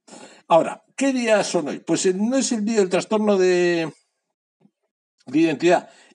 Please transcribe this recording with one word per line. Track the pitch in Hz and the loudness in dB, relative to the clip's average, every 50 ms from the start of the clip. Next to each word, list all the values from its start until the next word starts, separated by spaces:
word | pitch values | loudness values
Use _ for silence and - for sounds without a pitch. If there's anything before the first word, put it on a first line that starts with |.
| _ - - - - - - - _ | _ -20 -20 -20 -20 -20 -20 -12 _
Ahora, | - 170 165 - - - - _ _ _ | 2 2 2 2 0 -4 -12 _ _ _
¿qué | - 262 277 262 | -4 -2 -2 -2
días | 254 240 220 214 202 175 - | 0 0 2 2 2 0 0
son | - 175 151 | -4 -4 -4
hoy? | 131 92 - | -4 -8 -8
Pues, | - - 165 - - | -4 -4 -2 0 0
eh, | 190 185 | 0 -2
no | 190 214 233 262 | -2 -2 -2 0
es | 269 233 - 240 | -2 -2 -2 -4
el | 220 208 | -4 -4
día | 220 226 214 | -2 0 0
del | 196 180 | 0 0
trastorno | 190 175 - - 226 214 214 208 202 | 0 -2 -2 -2 -2 0 0 2 2
de... | 190 185 185 180 175 180 175 170 170 165 156 - _ _ _ _ _ _ _ _ _ _ _ _ _ _ _ _ _ _ _ _ _ _ _ _ _ _ | 2 2 2 2 2 2 0 0 0 -2 -6 -8 _ _ _ _ _ _ _ _ _ _ _ _ _ _ _ _ _ _ _ _ _ _ _ _ _ _
de | 131 127 156 | -4 0 0
identidad. | 165 160 143 123 165 175 170 151 - - - _ _ _ | 0 0 0 0 2 2 2 2 0 -4 -18 _ _ _